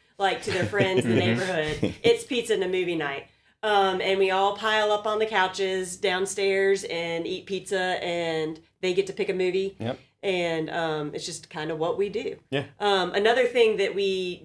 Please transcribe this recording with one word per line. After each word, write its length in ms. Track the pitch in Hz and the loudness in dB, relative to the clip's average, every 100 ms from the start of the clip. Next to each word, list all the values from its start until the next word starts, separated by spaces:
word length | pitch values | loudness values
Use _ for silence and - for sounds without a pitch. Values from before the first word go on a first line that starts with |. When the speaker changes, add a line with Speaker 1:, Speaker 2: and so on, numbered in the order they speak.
| _ - | _ -2
Speaker 1:
like, 240 | 196 175 | 0 0
to 80 | - | -2
their 140 | 190 175 | -2 0
friends 380 | 202 190 190 | 2 2 2
in 80 | - - | 2 2
the 60 | |
Speaker 2:
Mm-hmm. 80 | - 117 | 2 0
Speaker 1:
neighborhood. 520 | - 175 151 151 202 - | 0 -2 -2 -2 -4 0
"It's 220 | 233 233 | 2 2
pizza 300 | - 247 233 | 0 -2 0
in 100 | 202 | 0
a 40 | 185 | 0
movie 260 | 185 175 165 | -2 -2 -2
night." 300 | 147 139 - _ _ _ | -4 -6 -12 _ _ _
Um, 380 | 214 202 190 185 | 0 4 4 2
and 180 | 185 190 | 0 2
we 140 | 190 | 2
all 240 | 190 196 202 | 4 2 0
pile 380 | 220 214 214 | 0 2 2
up 120 | 208 214 | 2 0
on 140 | 214 | 0
the 60 | 220 | 0
couches 720 | 214 185 190 190 190 185 175 | 2 2 0 -2 -2 -4 -2
downstairs 880 | 196 185 196 202 196 196 196 196 - | -2 0 -2 -2 0 2 4 2 0
and 420 | 165 170 165 170 | -4 -4 -4 -4
eat 180 | 185 - | -6 -6
pizza, 320 | 190 156 190 185 180 | -8 -4 -2 0 -2
and 560 | 175 170 165 160 156 160 - _ | -2 -2 -2 -2 -2 -6 -16 _
they 140 | 185 | -2
get 120 | 180 196 | 0 0
to 60 | |
pick 140 | 202 190 | -2 -2
a 60 | |
movie. 420 | 185 185 185 196 196 | 0 0 0 -2 -4
Speaker 2:
Yep. 200 | 113 135 - _ | -6 -6 -12 _
Speaker 1:
And, 460 | 202 180 170 160 156 | -2 0 0 -2 -2
um, 420 | 170 165 156 147 | -2 -2 -4 -6
it's 120 | 151 170 | -8 -10
just 240 | 160 - | -12 -12
kinda 260 | 170 156 160 | -8 -6 -2
what 220 | 165 165 | -2 0
we 100 | 202 | -2
do. 280 | 196 254 - - | -4 -6 -8 -4
Speaker 2:
Yeah. 120 | 135 - - | -4 -4 -2
Speaker 1:
Um, 340 | 202 196 180 | 2 2 2
another 320 | - 214 247 240 | 2 4 4 4
thing 300 | 254 220 196 | 4 4 4
that 180 | 190 180 | 0 0
we 480 | 196 190 180 180 | 0 0 -4 -8